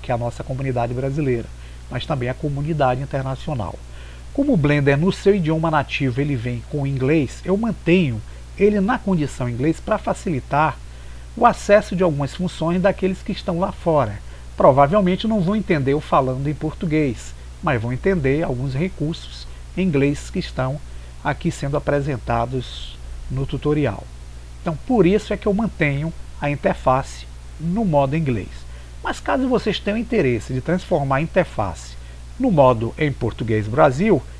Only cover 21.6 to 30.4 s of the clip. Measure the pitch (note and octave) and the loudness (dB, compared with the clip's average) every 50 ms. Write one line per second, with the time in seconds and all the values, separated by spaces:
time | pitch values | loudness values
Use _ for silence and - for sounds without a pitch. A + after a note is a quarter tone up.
21.6 | - C#3 D3 - - - C#3+ D3 C#3 D3+ C#3 G#2+ - - A#2 A#2 A#2 B2 C3 B2+ | -4 -2 -2 -2 0 0 0 0 0 -2 -4 -4 -2 -2 0 0 0 -2 -2 -6
22.6 | B2 - - - - - - - - - - - - - C3 C3 C#3 - - C3 | -6 -6 -10 -10 -12 -12 -12 -12 -12 -12 -12 -10 -8 -6 -4 -4 -4 -4 -4 -2
23.6 | - D3 D3+ D3+ C#3+ A#2+ G2 - - - - - - - - - - - - - | 0 0 2 2 2 0 0 -4 -8 -14 -14 -14 -14 -14 -14 -16 -16 -16 -14 -6
24.6 | - E3+ D#3+ C3+ - - B3+ A3 E3+ E3+ G3 G#3+ - - G#3 F3+ - G#3+ G3 G3+ | -4 -4 -4 -4 -2 2 4 6 6 6 6 4 2 0 -6 -2 0 0 2 2
25.6 | A3+ G3 - - E3 C#3+ C#3 C#3 D3+ E3 - - - - - - - C#3+ D3 C#3 | 0 -2 0 0 0 0 2 0 -2 -4 -6 -8 -12 -12 -10 -4 -4 -2 -2 0
26.6 | - F#3+ F#3+ - - C3 B2+ C3+ C3 - - - - - - - - - - - | 0 -2 -2 2 2 2 2 2 2 -4 -10 -12 -14 -14 -14 -14 -14 -14 -12 -6
27.6 | D3+ E3+ F3 A3+ A3+ F#3 D3+ C#3+ C#3 C3+ C#3+ E3 D#3+ C3+ A#2+ G2 F2+ - - - | -4 -2 0 0 2 4 4 4 4 2 2 0 0 0 0 -2 -4 -6 -10 -14
28.6 | - - - - - - - - - - - - - - C#4+ C4+ C4 B3 B3+ A#3 | -14 -14 -14 -14 -14 -16 -16 -10 -8 -8 -8 -6 -2 -2 0 0 2 2 2 2
29.6 | - A3 F#3 - - G3+ G#3 A3+ A3+ - B3 G#3+ D#3 B2+ A#2+ G#2+ | 2 0 -2 -2 -2 -2 -2 -2 -2 0 2 2 4 4 2 0